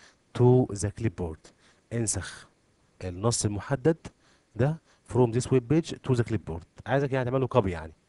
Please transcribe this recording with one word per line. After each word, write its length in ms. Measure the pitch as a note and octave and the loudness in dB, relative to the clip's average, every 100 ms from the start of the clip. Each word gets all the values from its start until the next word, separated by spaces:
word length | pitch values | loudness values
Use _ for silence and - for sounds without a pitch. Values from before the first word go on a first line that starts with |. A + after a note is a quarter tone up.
| - _ _ - | -20 _ _ 4
to 280 | B2 B2+ - G2 | 6 6 4 -2
the 140 | G2+ - | -6 -4
clipboard، 500 | A2 - F2 D#2+ - _ _ _ - | -4 -4 -8 -8 -18 _ _ _ -8
انسخ 540 | A#2 A2 G2+ F2 - - _ _ _ _ - | -4 -2 -4 -6 -14 -20 _ _ _ _ -12
النص 420 | F#2 F2+ A2+ A2+ A2 | -10 -2 0 2 -2
المحدد 520 | G2+ - C#3 B2+ E3 - _ _ _ _ G#2 | -2 -4 0 0 0 -4 _ _ _ _ -2
ده 260 | C3 D#3+ _ _ - | -2 -2 _ _ -4
from 180 | A#2 B2 | 2 4
this 140 | A#2 - | 2 2
web 160 | C3 A#2 | 0 2
page 220 | D#3 - - - | 0 0 -6 -2
to 80 | B2 | 0
the 80 | |
clipboard. 400 | A2+ A2 - E2 - - - | 0 -2 -4 -10 -10 -14 -2
عايزك 260 | C3+ C#3 | 0 0
يعني 120 | C3 A#2+ | -2 -2
تعمل 160 | C3 | 0
له 60 | B2+ | 2
كوبي، 240 | B2+ G2 | 2 2
يعني 220 | E2 D#2+ - | -2 -10 -18